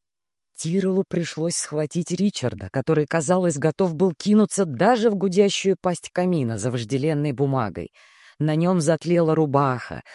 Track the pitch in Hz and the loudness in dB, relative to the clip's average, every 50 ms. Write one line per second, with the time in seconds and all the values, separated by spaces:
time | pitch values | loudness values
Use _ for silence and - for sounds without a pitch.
0 | _ _ _ _ _ _ _ _ _ _ _ - - 160 170 196 190 190 185 190 | _ _ _ _ _ _ _ _ _ _ _ -10 -6 -2 -2 0 0 2 0 0
1 | 196 - - 180 170 - - - 156 170 175 - - - 151 151 151 147 - 175 | 0 0 -2 -4 -4 -4 -4 -4 -4 -4 -4 -4 -6 -6 -4 -4 -4 -2 -2 -4
2 | 170 - 175 180 196 208 - - - 120 - 98 98 95 - 139 127 - 160 151 | -4 -2 -2 0 0 0 0 -2 -4 -4 -4 -6 -10 -6 -6 -4 -2 0 0 0
3 | 151 - - 165 156 143 180 185 185 175 156 143 135 160 151 - 170 175 160 143 | 0 0 -2 -2 0 2 2 2 2 0 0 0 0 -2 0 0 -2 -2 0 0
4 | 185 190 160 - - 202 208 214 214 185 - - 202 165 135 113 165 214 254 240 | 0 0 0 -2 0 4 4 4 4 4 2 -2 -2 -2 0 2 2 4 4 4
5 | 208 233 208 196 180 196 175 190 208 196 190 - - 190 190 - - 185 175 - | 2 2 2 0 -2 0 2 4 2 2 2 0 0 0 0 0 0 -4 -4 -4
6 | - - - - 180 185 180 160 131 117 113 104 98 123 117 127 117 104 131 131 | -8 -6 -4 -2 0 0 0 0 0 -2 -2 -2 -2 -2 -2 -4 -4 -4 -2 -2
7 | 131 160 160 147 147 151 131 107 143 139 135 131 117 101 - - 82 - - _ | 0 0 0 0 -2 -2 0 0 0 0 0 0 -2 -2 -4 -6 -10 -10 -14 _
8 | - _ _ _ - - _ - 147 156 156 156 165 175 185 180 151 151 165 151 | -20 _ _ _ -20 -20 _ -4 -2 0 2 2 2 2 2 2 2 2 0 0
9 | - 165 175 175 170 156 156 160 160 147 131 139 143 135 127 120 - - 80 64 | 0 0 2 2 2 2 2 2 2 2 2 2 2 2 0 -2 -6 -10 -12 -14
10 | - - - | -14 -16 -20